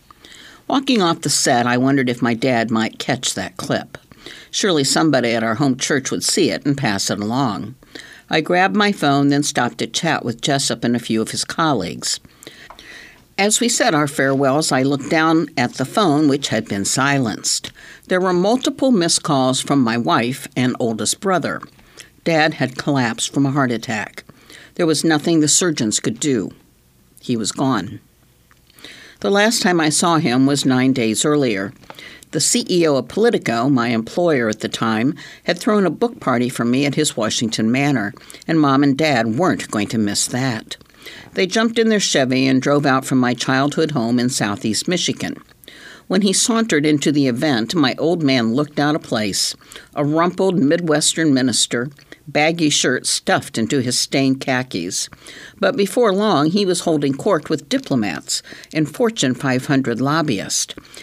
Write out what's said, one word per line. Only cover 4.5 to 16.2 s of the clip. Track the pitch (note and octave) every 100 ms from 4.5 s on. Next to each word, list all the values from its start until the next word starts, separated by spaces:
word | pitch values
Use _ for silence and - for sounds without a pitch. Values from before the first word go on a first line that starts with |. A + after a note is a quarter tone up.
Surely | - G#3 D#3
somebody | C3+ D#3+ D#3+ C3+ A#2+
at | A2+
our | A2+ A2
home | C#3+ C3
church | - D3 C3
would | G#2
see | - - C#3
it | E2
and | D3 C#3
pass | C3+ G2 -
it | G2+
along. | G#2 B2 C3 G2 G#2+ C3 - - - - -
I | D#3+
grabbed | D#3 F3+ F#3+ G3+
my | G#3
phone, | G3+ C#3+ C#3+ C#3+
then | C#3+
stopped | C#3+ - A#2+ -
to | A2
chat | - E3 C#3
with | A#2+ A2
Jessup | E3 C#3 - A2+
and | A#2+
a | A#2+
few | - A2
of | A2
his | G#2+
colleagues. | - - D#3+ B2 E2+ B1 - - - - - - - - - - - - _ -
As | G3+ -
we | A#3+
said | - E3
our | D3+ D3
farewells, | - C3+ C3+ C#3 C#3+ D#3
I | C3+
looked | C3+ C#3+ B2+
down | E3 D#3+ D#3+ E3 -
at | B2
the | - C3
phone, | - F#3+ C#3+